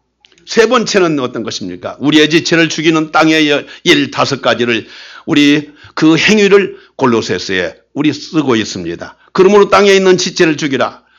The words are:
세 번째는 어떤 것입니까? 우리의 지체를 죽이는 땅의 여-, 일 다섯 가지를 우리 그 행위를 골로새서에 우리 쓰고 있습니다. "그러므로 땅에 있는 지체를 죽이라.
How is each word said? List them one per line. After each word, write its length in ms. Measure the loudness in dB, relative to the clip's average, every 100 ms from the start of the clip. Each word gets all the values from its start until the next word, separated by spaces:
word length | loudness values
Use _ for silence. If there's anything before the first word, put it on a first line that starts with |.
| _ _ _ _ -6
세 200 | 0 2
번째는 540 | 2 0 0 0 -2
어떤 220 | -4 -6
것입니까? 540 | -10 -10 -10 -12 -12 -6
우리의 300 | 0 2 2
지체를 380 | 0 0 0 0
죽이는 420 | -2 -2 0 0
땅의 400 | 0 2 2 0
여-, 140 | -2 -4 -6
일 260 | 0 0 0
다섯 300 | -4 -4 -2
가지를 460 | -2 -2 0 -2 -6 -16 -20 -16 -4
우리 460 | 0 2 2 -2 -14 -18
그 220 | -2 2 2
행위를 640 | 2 2 4 4 2 -6 -18 -4
골로새서에 800 | 0 0 -2 -6 -4 -4 -4 -8 _
우리 200 | -6 -4
쓰고 440 | -4 -6 -4 0 -2
있습니다. 600 | -2 -8 -10 -10 -14 -20 _
"그러므로 360 | 2 4 4 4
땅에 240 | 4 4
있는 240 | 4 4 2
지체를 400 | 0 0 0 0
죽이라. 460 | -2 -2 -4 -8 _